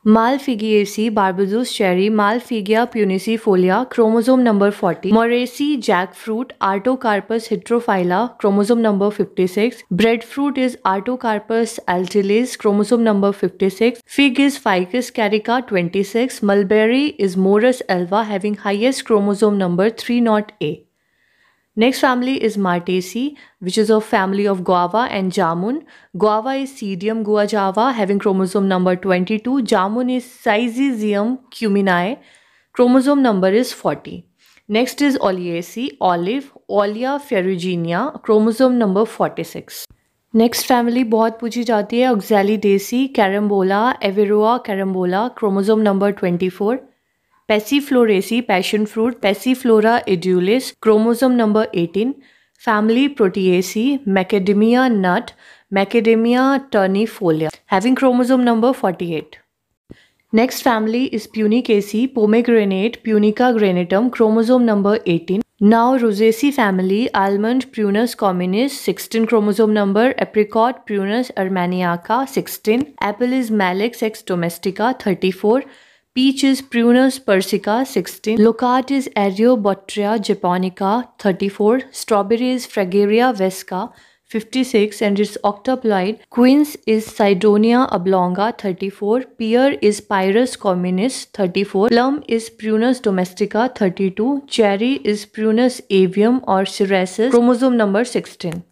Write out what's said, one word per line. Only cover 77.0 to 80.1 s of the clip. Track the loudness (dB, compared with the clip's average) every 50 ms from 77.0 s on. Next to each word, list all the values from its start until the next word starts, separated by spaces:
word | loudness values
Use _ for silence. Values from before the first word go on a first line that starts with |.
| 4 2 0 -2 -2
persica, | 0 0 2 2 0 -4 -4 -2 -2 -2 -2 -2
sixteen. | -2 -2 -4 -4 -4 -12 -8 -6 -4 2 4 4
Locust | 4 4 2 0 0 0 0 0 0
is | -2 -2 -2 -2 -2
Areobotrya | -2 -2 0 0 2 4 4 4 2 2 -2 -2 -2 _ -10 -6 -4 -2 -2